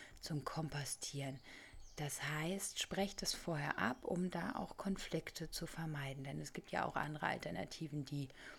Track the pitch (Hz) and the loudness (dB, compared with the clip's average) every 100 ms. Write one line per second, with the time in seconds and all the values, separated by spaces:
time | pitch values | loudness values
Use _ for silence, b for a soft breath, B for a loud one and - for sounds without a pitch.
0 | B B - 147 - - 156 143 131 - | B B -2 0 0 0 0 0 -2 -2
1 | - 139 139 135 B B B B - - | -2 -2 -2 -4 B B B B -10 -2
2 | 147 - 143 151 165 196 - - - 185 | -2 0 2 2 2 2 0 -2 0 4
3 | 196 - 185 - - 151 147 - 101 - | 2 2 0 0 2 2 4 4 2 2
4 | - 180 180 175 175 - 190 - 196 190 | 0 2 4 2 0 0 -2 -2 0 0
5 | - 160 - - 160 - 170 - 160 147 | 2 0 0 -4 -4 -2 -4 -2 0 0
6 | 139 135 139 151 147 - - 180 - - | 0 -2 -2 -2 -4 -6 0 4 4 2
7 | 147 151 - 131 156 170 - - 156 147 | 0 2 2 2 0 0 -2 -4 -2 0
8 | 135 143 135 B B | 0 -2 -2 B B